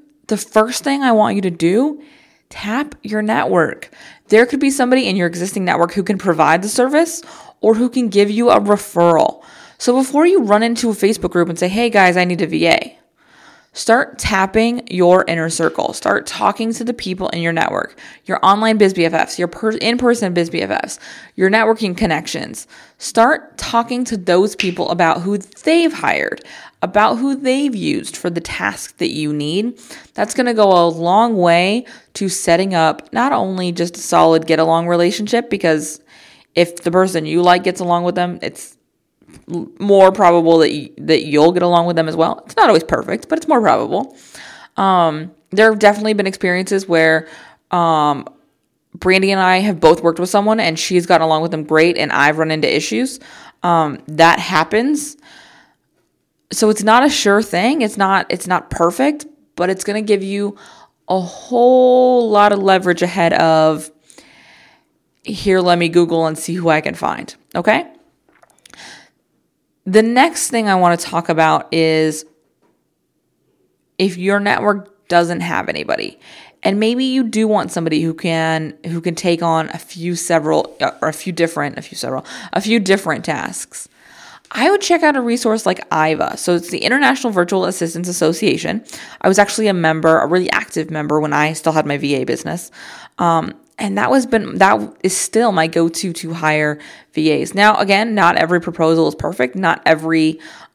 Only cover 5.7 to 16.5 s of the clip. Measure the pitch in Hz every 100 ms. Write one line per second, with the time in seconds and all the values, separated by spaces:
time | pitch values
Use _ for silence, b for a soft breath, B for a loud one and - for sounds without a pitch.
5.7 | 156 170 - 180 196 190 160 151 170 202
6.7 | 233 254 294 330 - - B B B 214
7.7 | 220 247 254 233 196 208 208 240 220 202
8.7 | 208 - 170 170 165 - - B B B
9.7 | B - 254 269 277 339 381 220 208 233
10.7 | 233 233 202 196 220 180 175 170 165 185
11.7 | 202 240 208 180 180 180 175 165 156 165
12.7 | - - - _ _ b b b b b
13.7 | - - 233 285 - - 202 190 214 233
14.7 | 240 - 180 175 185 - 170 165 165 160
15.7 | - - - - 196 - - 202